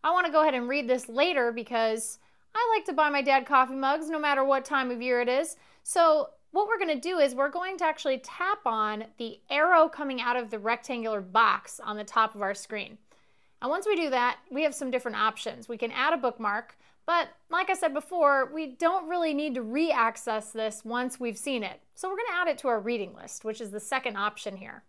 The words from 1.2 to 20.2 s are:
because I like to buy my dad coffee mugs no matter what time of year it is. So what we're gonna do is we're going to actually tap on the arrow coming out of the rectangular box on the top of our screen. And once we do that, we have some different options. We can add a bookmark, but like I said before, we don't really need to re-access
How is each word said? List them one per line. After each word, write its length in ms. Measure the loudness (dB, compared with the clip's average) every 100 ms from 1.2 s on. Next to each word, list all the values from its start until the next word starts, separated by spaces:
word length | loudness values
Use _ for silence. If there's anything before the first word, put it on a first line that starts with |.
| 2 4 0
because 640 | -2 -4 0 0 -2 -6 -10 _ _ _
I 180 | -2 2 2
like 80 |
to 80 | 0
buy 160 | 2 2
my 140 | 2
dad 240 | 4 2 6
coffee 280 | 4 4
mugs 360 | 0 0 0 -2
no 80 | -2
matter 260 | 0 2
what 220 | 4 2 2
time 240 | -2 -2
of 100 | -4
year 220 | 0 0
it 60 | 2
is. 280 | 0 -2 -6 _ _
So 460 | -4 4 6 6 2 -8 _
what 140 | 0 0
we're 140 | 0
gonna 200 | 0 -2
do 200 | -2 2
is 120 | 2
we're 160 | 4 -2
going 280 | -2 -6 -2
to 60 |
actually 340 | -2 0 -2 -4
tap 480 | -6 -6 -2 -2 -2
on 380 | 0 -2 -2 -10 _
the 200 | -12 -12 _
arrow 380 | 2 6 6 6
coming 320 | 2 -6 -4
out 140 | -2
of 160 | -2 -2
the 80 | -6
rectangular 600 | -2 -2 -4 -6 -4 -4
box 580 | 0 4 4 4 -4 -14
on 180 | -10 -10
the 60 |
top 320 | -4 2 0
of 80 | 0
our 120 | -4
screen. 440 | -4 -8 -10 -10 -14 _ _ _ _ _ _
And 80 | -4
once 160 | -2 0
we 80 |
do 160 | 0 2
that, 280 | 2 0 -2 _
we 140 | 0
have 100 | 0
some 160 | 0 -4
different 260 | -4 -4 0
options. 520 | -2 -2 -10 -10 -12
We 100 | -6
can 140 | -6
add 200 | 0 0
a 40 | 2
bookmark, 600 | 0 -2 -4 -4 -8 -20 _ _ 0
but 220 | 0 0 -8 _
like 200 | -2 0
I 40 |
said 200 | 0 0
before, 560 | -2 -4 2 4 4 2
we 140 | -4 -8
don't 420 | 0 2 2 0
really 240 | 0 0
need 220 | 0 -2
to 80 | -4
re-access 880 | -4 0 2 4 2 0